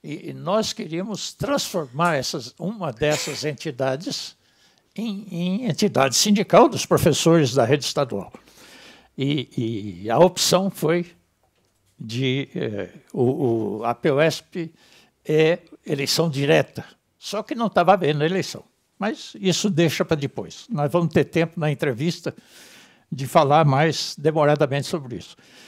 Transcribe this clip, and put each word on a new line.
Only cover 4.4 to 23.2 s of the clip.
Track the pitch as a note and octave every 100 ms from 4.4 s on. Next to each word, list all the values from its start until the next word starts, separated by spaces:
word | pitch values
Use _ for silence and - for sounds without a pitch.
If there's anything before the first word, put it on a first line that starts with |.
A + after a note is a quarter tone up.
| _ _ _ _ _ -
em, | A3+ G3 G#3+
em | E3+ F3 F#3+ B3
entidade | D3 G#3 B2+ C3+ A#2+
sindical | G#3 G#3 F#3+ F3 C4+
dos | - -
professores | D#3+ F3 C#3 E3 E3 C#3
da | C3 A2+
rede | D3
estadual. | - - C3+ G2+ F2+ - _ - - - - - _ -
E, | C3+ D3 A#2+ - A2+ A2+ G#2 F2
e | G#2
a | A2+
opção | F3+ F3+ - F3+ G3
foi | - D#3 F3 F3 _ _ _ _ _ _ _ _ _
de, | A#2 A#2 C3+ C3 C#3 C#3+
eh, | A#2+ G#2 F2+ - _
o, | F#3 B2 C#3+ C3 A#2 G#2+ G#2
o, |
a | A#2 A#2+
P | E3+
O | C3+
S | D#3+ -
P | - F#3 D#3+ _ _ _ _ _ -
é | D#3 D#3 F3 - - -
eleição | D3 C#3 - E3
direta, | C3+ C#3 D#3 C#3 - - _ _ _
só | - G3+
que | G#3+ B3+
não | A3+
estava | - E3+
havendo | G3 D#3 D3+
eleição. | D#3 F#3+ - - - _ _ _
Mas | G3+ D#4 - A3
isso | G3 E3+ G3+
deixa | D#3+ E3 - F#3+
para | D#3+
depois. | C3+ - G2+ - -
Nós | F#3+ D3
vamos | E3+ E3+
ter | E3+ C#3
tempo | E3+ E3 E3
na | D3+
entrevista | C#3+ D#3 A2+ D#3+ E3 - - _ - - - - _ _
de | C3